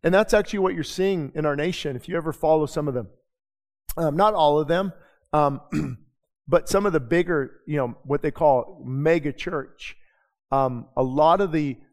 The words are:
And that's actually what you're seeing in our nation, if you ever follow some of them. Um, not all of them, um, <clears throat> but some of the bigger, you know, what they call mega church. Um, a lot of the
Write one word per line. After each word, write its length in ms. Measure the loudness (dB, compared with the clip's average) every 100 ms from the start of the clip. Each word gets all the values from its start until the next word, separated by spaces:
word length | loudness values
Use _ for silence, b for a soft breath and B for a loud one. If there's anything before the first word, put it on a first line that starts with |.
And 120 | 4
that's 180 | 2 4
actually 280 | 2 0 -2
what 140 | 0
you're 100 | -2
seeing 480 | -8 -2 0 0 -4
in 100 | -2
our 120 | -2 0
nation, 400 | -4 -4 -6 -8
if 120 | -6
you 80 | -6
ever 160 | -4
follow 340 | -2 2 2 2
some 200 | -2 -4
of 80 |
them. 140 | -4 -8 _ _ _ _ _ _ _ -12 -2
Um, 200 | -2 4
not 180 | 2
all 260 | 4 4 4
of 80 | 0
them, 240 | 0 -2 -8 b b b
um, 280 | 2 2 0 -6
<clears throat> 760 | -6 -4 -10 _ _ _ _ 0
but 200 | 0 2
some 180 | 0 2
of 60 |
the 80 | 0
bigger, 640 | 0 0 2 -2 -2 -10 -6
you 100 | -4
know, 200 | -4 -6
what 180 | -4 -2
they 80 | -2
call 540 | 2 4 4 0 -12 -10
mega 460 | -2 2 2 0
church. 640 | -8 -6 -6 -8 _ -18 -18 _ _ _ _ _
Um, 340 | 0 0 -2 -8 -2
a 60 |
lot 380 | 0 4 4 4
of 100 | 2
the 260 | 0 -2 -6 -16